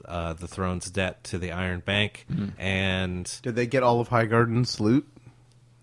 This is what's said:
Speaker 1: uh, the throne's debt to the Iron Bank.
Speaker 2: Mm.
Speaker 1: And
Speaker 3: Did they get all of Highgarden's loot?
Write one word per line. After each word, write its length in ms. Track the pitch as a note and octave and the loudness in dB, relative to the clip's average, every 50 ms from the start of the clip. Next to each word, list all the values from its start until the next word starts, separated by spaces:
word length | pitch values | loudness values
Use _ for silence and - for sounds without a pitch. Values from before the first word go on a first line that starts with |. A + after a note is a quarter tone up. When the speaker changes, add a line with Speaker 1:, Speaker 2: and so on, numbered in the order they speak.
| - | -12
Speaker 1:
uh, 280 | - F2 E2+ E2+ E2 D#2+ | -8 -6 -6 -4 -4 -6
the 140 | E2 F2 | -8 -10
throne's 420 | E2 - G2 F#2+ F2+ F2+ F2 - F2+ | -10 -6 -4 -2 -2 -2 -4 -6 -6
debt 340 | F2 G2 F#2 F2 - - - | -4 -2 -2 -2 -4 -8 -10
to 120 | - - | -8 -6
the 140 | E2+ F2+ F2 | -6 -4 -4
Iron 300 | E2 F2+ F#2 F2+ F2+ F2 | -4 -4 -4 -4 -4 -4
Bank. 440 | - G2 G2+ G#2 G#2 G#2 - - - - | -4 -2 0 0 0 -2 -6 -10 -10 -6
Speaker 2:
Mm. 220 | - - G2+ G2+ F#2 | -4 -4 -4 -6 -6
Speaker 1:
And 800 | - F2 F#2+ F#2+ F#2+ F#2+ F#2+ F#2 F#2 F#2 F2+ F2+ F2+ F2 - - - - | -6 -4 -2 0 0 0 0 0 0 -2 -2 -4 -6 -6 -8 -10 -8 -6
Speaker 3:
Did 120 | B2+ A2 | -4 -2
they 120 | B2 B2 | 0 0
get 160 | A#2 C3+ C3 B2+ | 0 2 4 4
all 160 | A#2+ A#2+ A#2+ | 4 4 4
of 80 | A2+ - | 2 2
Highgarden's 720 | B2 A2+ A2+ G#2 A2+ A#2 A#2+ A#2 A2+ A#2+ A#2+ - - - | 2 2 4 4 4 4 4 4 4 2 0 0 0 2
loot? 280 | G#2+ G#2+ B2 D3+ - - - - - - - _ _ _ _ _ _ _ _ _ | 4 4 4 4 2 -2 -8 -20 -20 -20 -20 _ _ _ _ _ _ _ _ _